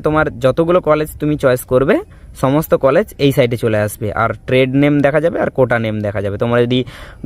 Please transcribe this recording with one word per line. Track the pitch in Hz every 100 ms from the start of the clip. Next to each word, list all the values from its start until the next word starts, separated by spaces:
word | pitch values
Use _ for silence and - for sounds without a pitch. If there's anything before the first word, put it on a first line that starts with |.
| 156
তোমার | 156 151 117
যতগুলো | 131 131 165 180 151
কলেজ | 151 156 -
তুমি | 151 147
চয়েস | 135 123 -
করবে | 127 139 302 427 - - -
সমস্ত | 131 143 - 175
কলেজ | 135 160 214 -
এই | 139 135
সাইডে | 120 120
চলে | 117 107 104
আসবে। | - 107 -
আর | 113 101 -
ট্রেড | 127 131 135
নেম | 147 147 139
দেখা | 151
যাবে | 165 -
আর | - -
কোটা | 120 120
নেম | 110 107 104
দেখা | 98
যাবে। | 98 104
তোমরা | 117 120
যদি | 120 127 123 - - -